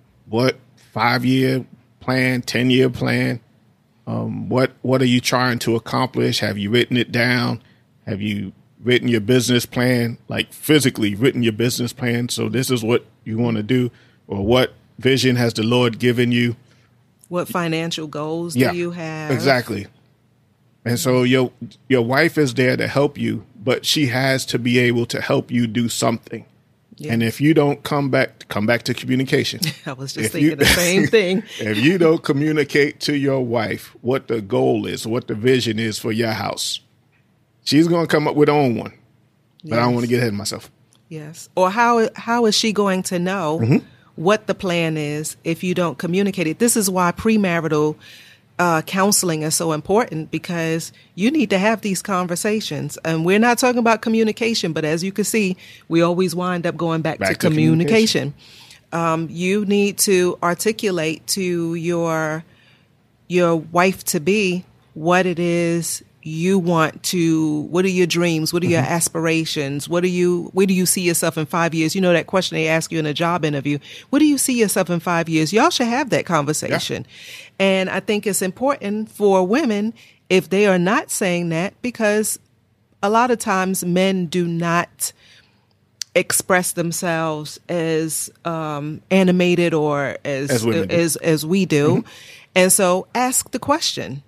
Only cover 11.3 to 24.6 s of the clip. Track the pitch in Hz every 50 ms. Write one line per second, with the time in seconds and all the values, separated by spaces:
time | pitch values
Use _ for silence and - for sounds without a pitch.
11.3 | - 127 120 117 107 104 117 123 120 131 120 113 - - 127 120 117 117 123 120
12.3 | - 117 117 110 107 120 131 131 127 120 107 107 123 117 - _ _ _ - -
13.3 | 110 110 120 120 113 107 104 104 131 127 123 120 - _ _ _ _ _ _ -
14.3 | 101 101 101 107 123 127 127 - - _ _ _ _ - 107 127 135 127 127 127
15.3 | 123 123 120 117 - 113 107 113 120 123 123 117 110 - 117 123 120 123 123 120
16.3 | 120 120 120 120 117 - _ _ _ _ _ _ _ _ _ _ _ _ _ -
17.3 | 170 175 151 - - 180 170 165 160 160 165 170 165 - 156 151 143 156 151 156
18.3 | 160 170 170 175 156 123 262 - 175 175 170 175 170 175 160 160 160 156 156 151
19.3 | 135 113 117 139 131 123 117 - 107 98 98 - _ _ _ _ _ _ _ _
20.3 | _ _ _ _ _ _ _ _ _ _ - 120 120 120 - 131 127 127 123 123
21.3 | 131 131 127 120 - - 117 - - _ _ - 131 127 113 113 131 139 165 165
22.3 | 165 156 147 127 113 127 127 123 127 - 110 110 - 135 143 147 143 - 117 113
23.3 | 110 113 - - - - - 127 127 - - - - 160 147 123 120 127 135 135
24.3 | 135 131 - - - 123